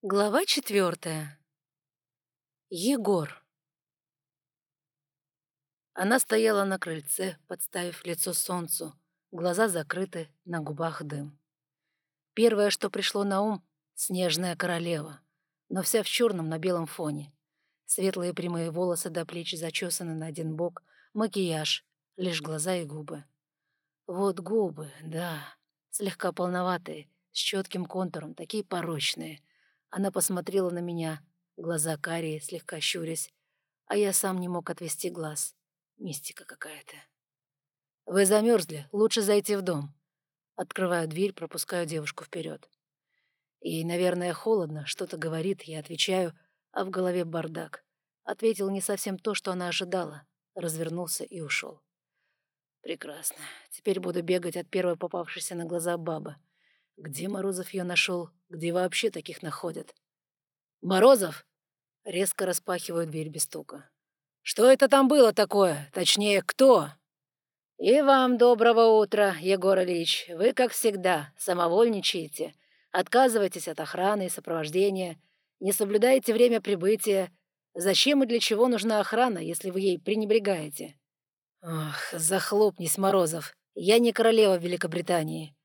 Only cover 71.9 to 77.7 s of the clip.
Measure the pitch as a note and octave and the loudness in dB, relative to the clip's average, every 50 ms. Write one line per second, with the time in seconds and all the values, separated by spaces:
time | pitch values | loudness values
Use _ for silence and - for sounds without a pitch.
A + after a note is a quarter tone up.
71.9 | A3 G3 F#3 - - F#3+ E3 D3+ - - D#3 E3 - _ _ _ _ _ _ _ | 4 0 -2 -2 -2 -2 -6 -8 -8 -8 -8 -8 -10 _ _ _ _ _ _ _
72.9 | _ F#3 F#3 - - A#3+ C4+ C4 A3 A3+ G3+ F#3 - F3 D#3+ - D#3+ - D#3+ D3 | _ -2 -2 2 6 6 6 6 6 2 0 0 -2 -4 -8 -8 -8 -8 -8 -6
73.9 | - E3+ F3+ G3 G#3 G#3 F#3+ F3+ - - - - E3 E3 D#3 D3+ D3+ F#3 G3 G3+ | -4 0 2 2 2 2 -2 -4 -6 -8 -6 -6 -4 -4 -4 -2 0 2 2 2
74.9 | G3 F#3+ F#3 F3 E3 _ _ _ _ _ _ _ _ _ F#3 F#3+ G3+ - G#3+ G3 | 2 0 -4 -6 -8 _ _ _ _ _ _ _ _ _ -2 -2 0 0 0 2
75.9 | G#3 G#3+ G#3 B3 C4+ C4+ B3+ - A3 A3+ A#3+ B3 A#3 A3 G3+ - G3+ F3 E3+ F#3+ | 2 4 6 6 6 4 4 2 4 6 6 6 6 2 0 0 -2 0 2 2
76.9 | A3 G#3 - G#3+ G3 F#3+ F#3 F3 _ _ _ _ _ _ _ _ | 2 2 2 0 0 0 0 -4 _ _ _ _ _ _ _ _